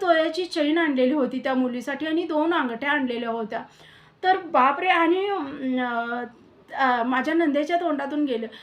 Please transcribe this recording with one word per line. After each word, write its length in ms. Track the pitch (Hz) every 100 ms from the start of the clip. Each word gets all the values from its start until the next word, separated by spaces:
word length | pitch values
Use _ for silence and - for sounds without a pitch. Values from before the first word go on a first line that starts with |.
तोळ्याची 440 | 370 320 320 320 349
चेन 320 | 330 294 330
आणलेली 360 | 320 262 254
होती 260 | 302 240 262
त्या 140 | 262
मुलीसाठी 520 | 254 254 247 285 269 311
आणि 180 | 320
दोन 300 | 339 302 330
अंगठ्या 380 | 339 254 226 285
आणलेल्या 380 | 294 254 233 233
होत्या. 340 | 226 214 240 - - - - - _
तर 140 | 370 381
बापरे! 500 | 339 285 262 277 370
आणि, 400 | 349 330 370 403
अं, 520 | 392 277 285 262 254
अ, 440 | 247 233 233 240 233 - - - - -
अ, 280 | 262 247
माझ्या 300 | 240 262 254
नंदेच्या 440 | 330 320 277 302 349
तोंडातून 480 | 349 285 277 302 294
गेलं, 220 | 226 226 -